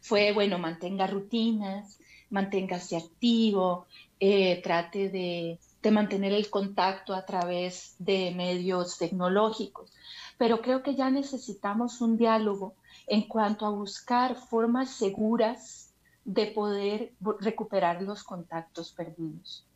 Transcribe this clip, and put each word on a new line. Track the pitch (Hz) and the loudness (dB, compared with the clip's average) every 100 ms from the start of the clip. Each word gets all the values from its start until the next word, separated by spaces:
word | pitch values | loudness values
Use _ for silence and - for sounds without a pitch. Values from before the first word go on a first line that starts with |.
fue, | - 208 208 | 2 4 4
bueno, | 208 202 180 | 4 2 2
mantenga | 165 170 180 196 190 | -4 -6 -6 -2 -2
rutinas, | 202 196 233 226 214 202 196 214 - _ - _ | -2 -2 0 2 0 -2 -8 -10 -20 _ -20 _
manténgase | 196 196 196 185 180 - 170 | -2 0 -2 -2 -6 -4 -6
activo, | 165 _ 240 233 226 202 185 180 - - - _ | -6 _ 2 4 4 4 2 0 -6 -20 -20 _
eh, | 196 202 185 175 | 4 6 4 2
trate | 180 170 170 202 196 | 0 -2 0 -4 -4
de, | 185 180 175 170 170 _ _ | -2 -4 -4 -6 -8 _ _
de | 214 | 2
mantener | 214 208 196 196 | 4 2 0 2
el | 202 208 | 0 0
contacto | 202 202 202 185 190 - | -2 -2 2 0 0 -6
a | 190 190 | -8 -4
través | 185 175 180 180 180 - _ | -2 -2 -2 -4 -6 -16 _
de | 180 190 185 180 | 0 0 0 -2
medios | 180 180 180 180 175 - | -2 0 0 0 -2 -2
tecnológicos. | 165 185 180 196 214 214 - - - _ - - - _ | -4 0 2 4 4 0 -8 -10 -20 _ -20 -18 -18 _
Pero | 233 226 | 2 2
creo | 233 262 | 2 0
que | 262 | 0
ya | 262 262 | 0 2
necesitamos | 269 277 254 - 196 202 208 240 - | 2 0 -6 -10 -6 -2 0 -2 0
un | 233 226 | 2 4
diálogo | 226 220 214 196 190 - _ - - | 6 4 2 -2 -6 -12 _ -20 0
en | 214 | 0
cuanto | 214 226 208 214 214 | 2 0 2 2 -2
a | |
buscar | 202 202 - - 247 254 247 | -2 -6 -10 0 2 2 -2
formas | - 226 233 240 262 | -2 0 2 2 0
seguras | - 202 196 220 233 220 247 - - - _ _ _ | -2 -2 0 0 2 2 0 -12 -20 -20 _ _ _
de | - 196 214 | -4 -2 0
poder | 208 208 202 202 214 233 _ | 0 -2 0 -2 -2 -6 _
vo-, | 185 214 | -4 -2
recuperar | 202 220 214 196 175 175 | -2 -4 -2 0 2 0
los | 196 202 | -6 -8
contactos | - 180 170 165 165 - 165 | -10 -12 -8 -10 -10 -12 -12
perdidos. | - 170 165 165 156 - - _ | -10 -12 -8 -10 -10 -16 -20 _